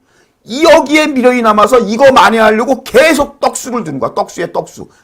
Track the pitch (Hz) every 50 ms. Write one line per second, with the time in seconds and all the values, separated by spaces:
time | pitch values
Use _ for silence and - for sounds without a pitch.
0 | _ _ _ _ _ _ _ _ _ - 220 269 320 339 294 330 294 262 294 311
1 | 302 302 294 254 233 247 247 247 233 220 214 214 214 - 262 240 214 190 220 226
2 | 277 269 262 240 196 196 220 226 220 214 214 220 247 226 269 220 - - - 233
3 | 302 320 320 262 285 - - _ - 269 - - - 269 220 240 196 165 139 135
4 | 113 113 - - - - - - 170 165 - - - - - - 85 - _ _